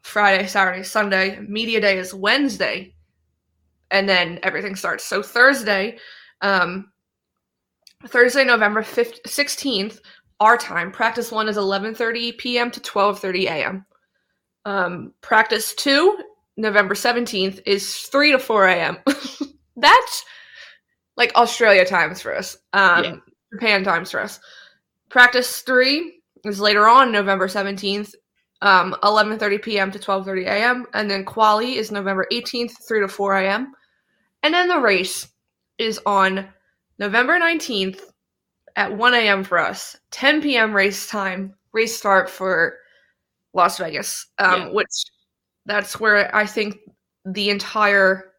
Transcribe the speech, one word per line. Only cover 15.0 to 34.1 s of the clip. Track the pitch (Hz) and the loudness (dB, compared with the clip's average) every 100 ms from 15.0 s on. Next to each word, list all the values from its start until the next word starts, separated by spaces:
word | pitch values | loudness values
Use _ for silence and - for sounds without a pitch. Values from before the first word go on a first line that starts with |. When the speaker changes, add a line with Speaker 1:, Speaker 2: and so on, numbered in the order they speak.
| - _ | -14 _
Speaker 1:
practice | - 220 226 220 214 | 0 2 2 -2 -4
two, | - 285 277 359 403 - _ _ - | -4 0 4 4 2 -10 _ _ -6
November | 220 202 190 | 0 2 2
seventeenth, | 202 240 240 233 202 190 190 - | 0 0 -2 -4 -2 -4 -4 -2
is | 202 196 - | -2 -2 -10
three | - 277 294 | -2 2 4
to | 262 | 2
four | - 220 185 | 2 4 4
A | 175 | 4
M. | 156 170 - 277 269 - | -2 -2 -4 -4 -8 -12
<laughs> | 277 _ _ - | -14 _ _ 2
That's, | 285 480 494 - - - - - - _ _ _ _ - | 6 6 4 -10 -12 -20 -20 -20 -20 _ _ _ _ -2
like, | 240 | 2
Australia | - 233 - 233 196 185 | 4 2 2 4 6 4
times | 190 156 180 | 2 -2 -4
for | - 71 | -8 -8
us. | 190 - _ | -8 -14 _
Um, | 196 190 170 | 2 4 4
Speaker 2:
Yeah. | 165 - _ _ _ | 0 -10 _ _ _
Speaker 1:
Japan | 196 226 196 | -4 0 0
times | 190 170 190 | 0 -2 -2
for | - | -8
us. | 208 - - - - _ _ _ _ | -8 -12 -20 -20 -20 _ _ _ _
Practice | 247 240 247 247 - | 4 6 4 -2 -8
three | - 254 262 294 330 _ _ _ | 0 2 2 0 -6 _ _ _
is | 208 196 | -10 -2
later | 208 208 214 | 2 4 8
on, | 247 254 | 8 6
November | 208 196 196 190 | 2 0 0 -2
seventeenth, | 202 196 196 196 202 208 - _ _ _ _ | -4 -6 -6 -6 -6 -8 -18 _ _ _ _
um, | 202 190 180 - | 4 4 4 0
eleven | 208 214 208 220 | 2 4 2 0
thirty | 214 202 | -2 -2
P | 220 208 | -2 -2
M | 196 | -2
to | 196 | -6
twelve | 196 196 190 | -4 -4 -4
thirty | 190 | -6
A | 185 | -2
M. | 202 233 247 247 | 0 0 -2 -4
And | 214 214 | -6 -4
then | 196 | -4
quali | 190 226 214 214 247 247 | -6 2 4 4 0 -4
is | 220 | -4
November | 208 196 190 - | -4 -4 -2 -2
eighteenth | 240 240 247 240 - - | -4 -6 -6 -8 -10 -4
three | 220 | -2
to | 196 | -2
four | - 196 196 | -2 -2 0
A | 190 | 0
M. | 208 269 _ _ _ _ | -2 -6 _ _ _ _